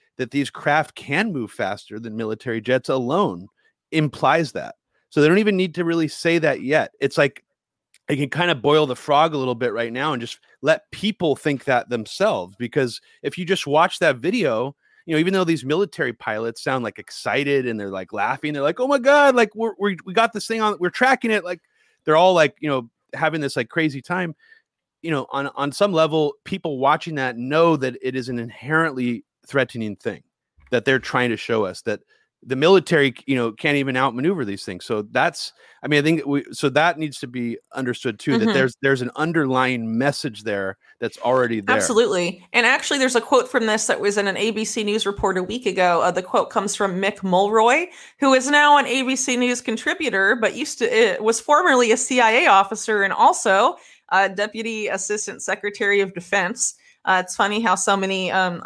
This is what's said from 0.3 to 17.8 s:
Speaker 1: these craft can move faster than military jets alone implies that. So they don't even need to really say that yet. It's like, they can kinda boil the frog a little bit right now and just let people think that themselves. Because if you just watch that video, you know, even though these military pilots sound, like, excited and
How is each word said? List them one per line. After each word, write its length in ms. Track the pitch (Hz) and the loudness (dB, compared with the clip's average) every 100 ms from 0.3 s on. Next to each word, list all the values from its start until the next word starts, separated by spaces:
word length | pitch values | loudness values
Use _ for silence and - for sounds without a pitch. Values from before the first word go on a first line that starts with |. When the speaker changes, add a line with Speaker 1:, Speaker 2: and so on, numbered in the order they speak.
Speaker 1:
these 200 | 143 135 | -4 -4
craft 440 | - 147 151 151 | -4 0 0 0
can 380 | - - 147 226 | -8 -6 -4 -2
move 180 | 147 107 | -4 -8
faster 480 | - 95 101 - 107 | -6 -6 -6 -12 -14
than 180 | 117 110 | -10 -6
military 440 | 113 110 127 113 | -6 -6 -6 -4
jets 300 | 110 127 - | 0 0 2
alone 580 | 135 120 175 175 87 95 _ _ _ - | -2 0 0 0 -2 -14 _ _ _ -4
implies 600 | 160 147 - 135 160 147 | 0 0 0 2 2 0
that. 220 | - 64 - _ _ _ | -6 -10 -16 _ _ _
So 120 | 151 | 4
they 80 | 151 | 6
don't 100 | 185 | 6
even 180 | 214 185 | 4 2
need 180 | 185 156 | 0 -2
to 80 | |
really 240 | 170 170 156 | -2 0 -2
say 300 | - 170 165 | -2 0 2
that 240 | 151 135 | 2 -2
yet. 300 | 127 147 117 - | 0 0 0 -2
It's 160 | 135 - | -2 2
like, 260 | 143 - _ _ _ _ _ _ - | 0 -2 _ _ _ _ _ _ -6
they 100 | 143 | -4
can 120 | 139 | -2
kinda 260 | 135 175 | 0 0
boil 320 | 143 123 151 147 | 0 4 4 2
the 80 | |
frog 400 | 123 - 147 165 | -2 0 2 2
a 40 | 151 | 0
little 160 | 127 | -4
bit 180 | 120 123 | -2 -2
right 200 | 107 117 | -2 -4
now 200 | 120 151 | -4 -4
and 80 | 131 | -4
just 200 | 117 - _ - | -8 -14 _ -4
let 280 | 139 156 - | 0 0 -2
people 420 | - 208 - 165 | -6 -4 -2 -2
think 300 | 131 156 139 | 0 -2 -2
that 240 | - 123 - | 0 -2 -2
themselves. 640 | 120 107 - 208 127 90 98 | -8 -6 -2 -2 -2 -6 -10
Because 420 | 120 147 127 - _ _ | -6 -2 -2 -4 _ _
if 160 | 143 175 | -10 -6
you 80 | 175 | -4
just 200 | 190 143 | -4 0
watch 320 | 151 185 - | 2 2 2
that 200 | 165 127 | 0 0
video, 580 | 151 240 156 110 131 - _ _ - | -2 0 0 0 -4 -8 _ _ -4
you 80 | |
know, 40 | 156 | 0
even 140 | 175 | 2
though 120 | 190 | 2
these 200 | 170 160 | 0 -2
military 480 | 127 165 202 - 135 | -2 -2 -2 -4 -6
pilots 500 | 113 - 107 113 - | -4 -6 -4 -6 -6
sound, 220 | 147 131 | -4 -2
like, 140 | 113 104 | -4 -10
excited 680 | - - - 120 143 139 123 | -18 -8 -4 -2 0 0 0
and 140 | 110 | -4